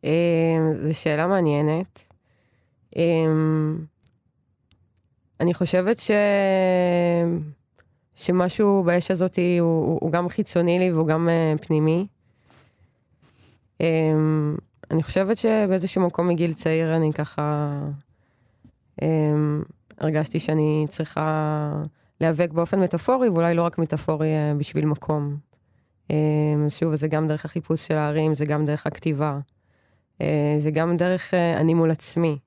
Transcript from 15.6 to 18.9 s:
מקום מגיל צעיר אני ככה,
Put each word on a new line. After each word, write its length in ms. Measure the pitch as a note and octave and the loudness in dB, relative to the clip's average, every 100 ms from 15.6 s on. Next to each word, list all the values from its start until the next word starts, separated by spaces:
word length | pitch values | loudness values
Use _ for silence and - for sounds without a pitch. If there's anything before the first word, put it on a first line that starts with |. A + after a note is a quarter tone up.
| G#3 F#3 F3+ - | 2 0 -2 0
מקום 260 | F3+ - F3 | 0 0 0
מגיל 260 | F3 E3+ | 2 0
צעיר 420 | D#3 - D#3+ E3 D#3+ | -2 -2 0 0 2
אני 180 | D#3 | 0
ככה, 600 | D3+ D3+ - D3 D3+ D3 C#3+ D3 C#3+ _ _ _ _ _ _ - _ _ | -2 -6 -4 -4 -2 -4 -4 -8 -10 _ _ _ _ _ _ -20 _ _